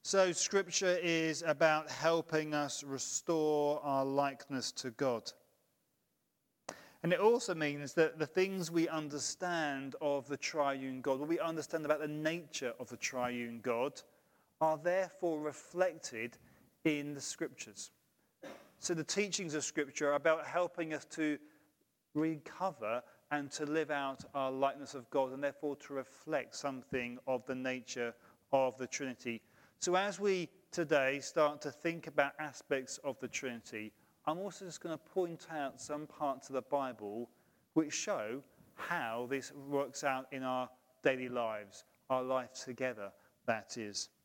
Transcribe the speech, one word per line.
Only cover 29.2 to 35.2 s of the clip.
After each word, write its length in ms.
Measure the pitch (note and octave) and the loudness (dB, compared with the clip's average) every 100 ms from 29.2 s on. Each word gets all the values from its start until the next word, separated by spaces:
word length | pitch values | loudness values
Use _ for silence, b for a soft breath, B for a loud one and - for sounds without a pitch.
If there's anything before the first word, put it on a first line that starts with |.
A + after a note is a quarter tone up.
| B2+ A2+ b b b b | -6 -8 b b b b
So 160 | - F3+ | 2 4
as 240 | G3+ F3 | 2 0
we 300 | G3+ F#3+ E3 - _ | 2 2 0 -8 _
today 480 | - D#3 D3+ C3 C#3+ | -4 4 6 6 2
start 420 | C3 - D3+ D3 | -2 4 4 2
to 100 | D3+ | -8
think 360 | - E3+ E3+ D#3+ | -2 -2 -2 -2
about 260 | D3 C#3+ - | 2 2 2
aspects 580 | D3+ B2+ - C3+ B2+ - | -8 -10 0 0 0 -4
of 200 | C#3+ B2 | -4 -4
the 80 | B2+ | -6
Trinity, 640 | - C3 A#2 - A2 G#2+ b b b - | -4 -4 -6 -8 -8 -8 b b b -2
I'm 140 | E3 | -2
also 260 | G3 - F#3+ | -4 -8 -12
just 160 | D#3 | -10
gonna 160 | F3 D#3 | -8 -8
point 500 | - F#3+ | -2 -2